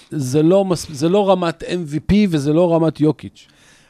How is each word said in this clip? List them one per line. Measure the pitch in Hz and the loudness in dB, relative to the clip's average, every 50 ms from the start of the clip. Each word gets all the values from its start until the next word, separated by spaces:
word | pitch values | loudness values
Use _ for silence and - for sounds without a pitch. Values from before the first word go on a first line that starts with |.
| - - | -4 -10
זה | 175 156 131 127 135 151 156 | -8 -6 -4 -2 0 2 4
לא | 165 190 196 196 | 4 4 2 2
מס-, | 185 170 - - - | 0 -2 -4 -6 -10
זה | 156 123 156 170 | -8 -4 -2 0
לא | 190 208 196 196 | 0 2 2 2
רמת | 190 185 175 165 156 - - | 0 0 0 -4 -6 -8 -8
אם | 147 170 180 170 | -8 -8 -8 -6
וי | 143 147 151 | -6 -8 -6
פי | - - 185 214 208 185 | -2 2 2 2 2 2
וזה | 160 147 135 151 151 | 0 -2 0 0 0
לא | 170 180 170 165 | 2 2 2 2
רמת | 160 165 156 - - | 0 0 0 -2 0
יוקיץ'. | 147 156 147 - - 101 - - - _ _ _ _ _ _ _ _ | 0 0 0 -2 -8 -18 -18 -20 -20 _ _ _ _ _ _ _ _